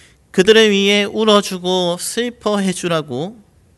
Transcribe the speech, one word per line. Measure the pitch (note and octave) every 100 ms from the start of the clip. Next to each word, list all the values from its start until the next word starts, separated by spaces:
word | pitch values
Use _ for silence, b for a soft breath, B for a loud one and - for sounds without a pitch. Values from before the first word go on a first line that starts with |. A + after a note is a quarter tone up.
| B B _
그들을 | - G3 A3 A3
위해 | G3 G3 G3+ G3+
울어주고 | G#3+ A3 G#3 - F#3 F3+ F#3 F3+ F3
슬퍼해주라고 | - - A#3+ A#3+ G#3+ G3+ F#3+ F3 F3 D#3+ D3+ B2 F3+ A3+ _ _ _